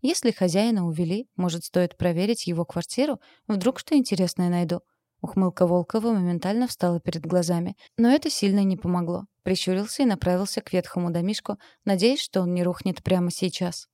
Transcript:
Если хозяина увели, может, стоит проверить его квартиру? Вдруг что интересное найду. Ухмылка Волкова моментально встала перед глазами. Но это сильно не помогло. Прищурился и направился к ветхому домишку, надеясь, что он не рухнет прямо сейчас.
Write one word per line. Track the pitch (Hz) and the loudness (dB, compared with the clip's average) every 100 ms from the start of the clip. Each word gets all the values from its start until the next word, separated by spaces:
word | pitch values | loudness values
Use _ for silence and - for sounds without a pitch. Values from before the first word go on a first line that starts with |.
Если | 254 - 240 | 0 0 0
хозяина | - 185 170 226 214 175 | 2 2 2 2 2 0
увели, | 156 170 196 254 - | 0 -2 -2 -6 -4
может, | 180 170 | -2 -2
стоит | - 180 175 - | -2 0 0 0
проверить | 180 170 202 233 - | 0 0 0 -2 -2
его | 170 | -4
квартиру? | 170 - - - 294 247 _ _ - | -2 -4 -6 -2 -2 -2 _ _ -4
Вдруг | 208 202 262 | 0 0 -2
что | - | 0
интересное | 294 247 190 180 - 180 | 2 2 0 0 0 0
найду. | 175 170 175 _ _ _ _ | 0 0 -4 _ _ _ _
Ухмылка | - - 185 175 180 | -4 0 0 2 2
Волкова | 180 175 220 226 | 2 0 -2 0
моментально | 214 180 175 180 220 247 | 0 0 -2 -2 -2 -2
встала | - 180 170 | 0 0 0
перед | - 165 156 | -4 -6 -2
глазами. | 180 170 175 175 196 - - | 0 0 -2 -2 -8 -14 2
Но | 233 | 4
это | 277 311 | 4 2
сильно | - 202 202 | -2 2 2
не | 196 185 | 2 0
помогло. | 175 175 170 175 202 _ | 0 -2 -2 -6 -8 _
Прищурился | - 185 - 185 214 - | -2 -2 0 -2 -2 0
и | 262 | 2
направился | 196 - 180 196 - | 2 0 0 0 -4
к | - | -2
ветхому | 185 - - 175 | -2 -2 -4 -2
домишку, | 170 175 214 - 208 - _ | 0 -2 -4 -6 -10 -10 _
надеясь, | - 190 214 277 | -2 2 4 2
что | - 190 | 0 -2
он | 180 | 0
не | 180 | 0
рухнет | 175 180 196 175 | 0 -2 -4 -4
прямо | - 185 175 | 0 2 2
сейчас. | - 185 - 180 - - | -2 -4 -2 -6 -6 -16